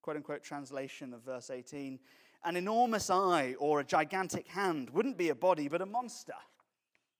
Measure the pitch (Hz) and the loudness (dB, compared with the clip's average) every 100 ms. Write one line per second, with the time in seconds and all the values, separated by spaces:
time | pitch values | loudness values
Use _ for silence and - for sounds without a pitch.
0 | - 151 147 147 - 143 135 139 135 - | -8 -8 -6 -10 -8 -10 -8 -8 -8 -10
1 | 135 120 123 127 123 127 123 147 135 131 | -14 -12 -10 -10 -8 -12 -10 -10 -10 -12
2 | _ _ _ _ 170 175 190 226 240 214 | _ _ _ _ -4 -2 2 4 4 2
3 | - 185 190 170 131 131 147 147 139 165 | 2 4 6 4 2 0 2 2 4 2
4 | 156 190 180 170 - 185 196 156 117 156 | 2 0 -4 -6 -6 -2 0 0 0 0
5 | 254 185 170 123 185 160 143 170 190 226 | 0 2 0 4 4 4 2 -2 -2 -4
6 | 240 - - - - _ _ _ _ _ | -4 -8 -14 -14 -18 _ _ _ _ _
7 | _ | _